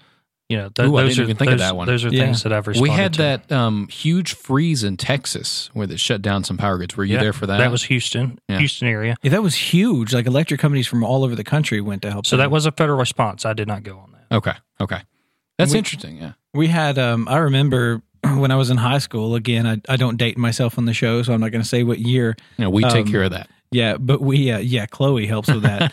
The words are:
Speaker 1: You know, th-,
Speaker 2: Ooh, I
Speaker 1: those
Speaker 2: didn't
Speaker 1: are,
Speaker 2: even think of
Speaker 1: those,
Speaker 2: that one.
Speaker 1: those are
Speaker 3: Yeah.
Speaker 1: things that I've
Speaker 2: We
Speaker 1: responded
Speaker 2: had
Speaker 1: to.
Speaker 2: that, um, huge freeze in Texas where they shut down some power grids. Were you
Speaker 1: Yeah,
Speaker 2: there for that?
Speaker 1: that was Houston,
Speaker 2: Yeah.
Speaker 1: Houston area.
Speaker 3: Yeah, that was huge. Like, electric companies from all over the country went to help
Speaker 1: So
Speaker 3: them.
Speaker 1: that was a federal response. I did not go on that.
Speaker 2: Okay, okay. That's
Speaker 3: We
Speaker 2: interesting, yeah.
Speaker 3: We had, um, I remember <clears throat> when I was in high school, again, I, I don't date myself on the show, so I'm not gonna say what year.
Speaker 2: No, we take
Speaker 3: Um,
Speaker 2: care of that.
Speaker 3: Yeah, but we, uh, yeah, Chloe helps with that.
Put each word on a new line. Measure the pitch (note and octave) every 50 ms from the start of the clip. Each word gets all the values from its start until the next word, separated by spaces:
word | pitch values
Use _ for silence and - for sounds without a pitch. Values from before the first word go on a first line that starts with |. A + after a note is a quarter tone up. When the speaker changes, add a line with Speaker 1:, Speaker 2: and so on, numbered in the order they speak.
| _ _ _ _ _ _ _ _ _ -
Speaker 1:
You | A#2
know, | G#2+ G2 G2
th-, | G#2+ - B2+
Speaker 2:
Ooh, | C#3 D3
I | B2+ C3
Speaker 1:
those | C3 B2+
Speaker 2:
didn't | B2
Speaker 1:
are, | A#2+ A2+
Speaker 2:
even | A2+
think | G#2+ C3+ B2+
of | B2+
Speaker 1:
those, | B2 -
Speaker 2:
that | F#2+ F#2
one. | F2+ -
Speaker 1:
those | B2 B2 A#2+ A#2
are | A#2
Speaker 3:
Yeah. | B2 B2+ C3
Speaker 1:
things | C3 A#2+ A2+ -
that | A2 A2
I've | G#2+ G2+
Speaker 2:
We | G#2+
Speaker 1:
responded | G#2 A2+ B2+ D3+ D3
Speaker 2:
had | F3 G3 F#3 D#3+
Speaker 1:
to. | D#3
Speaker 2:
that, | D#3 D3 C3+ A#2 - -
um, | D3+ C3 A#2+ A2+ G#2+ G#2 G2+ -
huge | - - - D#3 E3+ F#3 F3+ - -
freeze | - - - C3+ C#3 E3 E3+ D#3 B2+ G#2+
in | G2+ F#2+
Texas | F2+ - - C3+ C#3 - - - - - - - - - - -
where | A2+ G#2
they | F#2+ -
shut | - - - B2 G#2
down | G2 G#2+ G2+ G2+ F#2
some | - G2
power | F2 G#2 G2+ F#2+
grids. | F2 F2+ F2 -
Were | - G2
you | G2 G#2
Speaker 1:
Yeah, | B2+ -
Speaker 2:
there | G#2+ G2+
for | - -
that? | G2+ G2
Speaker 1:
that | G#2 A#2+ B2
was | A#2+ A#2+ -
Houston, | - C3 B2 - - - A#2+ B2+ B2+ B2 - _
Speaker 2:
Yeah. | - G2 F#2+
Speaker 1:
Houston | D3 C#3 - - B2
area. | A#2+ A2+ G#2+ G#2+ A2+ A#2 -
Speaker 3:
Yeah, | - C#3
that | D3 G#3 A3
was | F3+ C3
huge. | - - - - E3+ G3+ B3 G3 B2+ A2+ G#2 B2+
Like, | A#2+ A2+
electric | B2+ B2+ C#3 E3 - D3+ C#3
companies | - D3+ C#3+ C3+ A#2+
from | - - A#2+ A#2
all | G#2 B2+ C3+ C3+
over | B2+ A#2+
the | A2 A2
country | - C#3+ D3+ D3 - A2+ G#2
went | G2+ G#2 G2+ G2 -
to | G#2
help | G2+ G2+ G2+
Speaker 1:
So | - -
Speaker 3:
them. | B2+ C3+
Speaker 1:
that | C#3
was | C#3+ D#3 D3+
a | D#3
federal | D3 - E3 D3 D3
response. | C3 B2 A#2+ - - B2 G#2+ F#2 - -
I | A2
did | G#2+ G#2+ G#2+
not | G#2+ G#2 G2+ G#2
go | G2+ F#2+ F#2+
on | - - -
that. | _ _ - A#2
Speaker 2:
Okay, | A2 - - - - _ _ _ -
okay. | G2 G2+ F#2+ F2 - _ _ _ _ _ _ _ _ _ _
That's | - C#3 C#3 D3
Speaker 3:
We | A3
Speaker 2:
interesting, | G#3+ - - C#3+ - E2+ D#2+
yeah. | D#2 D#2+ D2 - _ _ _ -
Speaker 3:
We | C#3 D#3+
had, | D#3+ E3+ E3 D#3 D3 C#3
um, | C3 B2+ A#2+ A#2 A#2 A2+
I | A2+ B2+ D#3
remember | E3 C#3+ C3+ C3+ C#3+ C#3+ B2+ B2 A#2+ A#2+ A#2 A2+ - _ _
<clears throat> | - -
when | C#3+ C#3 C3+ C#3 C3
I | C3
was | C3+ C3 A#2+
in | B2+
high | A#2+ A2 A#2+ C3 C#3+
school, | C#3 - - A2+ G#2+ A2+ A#2
again, | A#2 G#2+ B2 A#2 A2+ A#2
I, | A2+ A2+ G#2+ - -
I | C3
don't | C3 C3 B2 A#2
date | A2+ A#2+ A#2 -
myself | B2 A#2+ A#2 A2+ - C3 A#2 -
on | - A#2+
the | A#2 A2+
show, | - C3 A#2 A2+ A#2+ A#2+
so | B2 A#2+
I'm | A2+
not | A2 A2
gonna | A2 A2+ A2
say | - - A#2+ A#2+
what | A#2 A#2 -
year. | A2+ A#2+ B2+ B2+ A#2+ A2+ A2 - - _ _
Speaker 2:
No, | - A2+ F#2+
we | F#2 G#2 A#2
take | B2 A#2 A#2 G#2+
Speaker 3:
Um, | G#2
Speaker 2:
care | G#2 G#2 F#2+
of | F#2+
that. | F2+ F2+ - _ _ _ _ -
Speaker 3:
Yeah, | - B2 A#2 A2 G2
but | - C3 B2+ C#3+ C#3
we, | C#3+ C3+ C3+ C#3+ C#3 B2+
uh, | A2+ -
yeah, | G2+ B2 B2 A#2+ G#2
Chloe | - - - C3+ C#3 C#3 A#2+ G#2
helps | G2+ A2 G#2+ G#2+ -
with | C3+ A2+ G#2
that. | G#2+ G2+ G2+ E3+ D3+